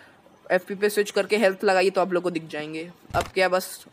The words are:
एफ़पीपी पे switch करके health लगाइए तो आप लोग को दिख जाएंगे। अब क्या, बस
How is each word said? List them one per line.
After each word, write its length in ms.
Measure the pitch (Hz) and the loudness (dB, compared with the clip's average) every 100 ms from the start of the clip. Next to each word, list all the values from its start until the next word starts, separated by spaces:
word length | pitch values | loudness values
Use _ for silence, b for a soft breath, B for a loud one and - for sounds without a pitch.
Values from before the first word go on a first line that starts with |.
| B B B _ - | B B B _ -2
एफ़पीपी 300 | 185 185 202 | -2 -2 -2
पे 80 | 208 | -2
switch 220 | 208 202 | 0 0
करके 260 | - 190 208 | 0 0 2
health 260 | 202 190 | 2 2
लगाइए 260 | 214 185 190 | 2 4 4
तो 120 | 190 | 2
आप 120 | 180 | 0
लोग 100 | 175 | 0
को 80 | 175 | -2
दिख 160 | 170 160 | -4 -6
जाएंगे। 440 | 151 151 160 175 175 - - | -10 -10 -10 -12 -16 -6 -4
अब 80 | |
क्या, 260 | - - 185 | -2 0 2
बस 360 | 180 185 - - | 2 -2 -12 -10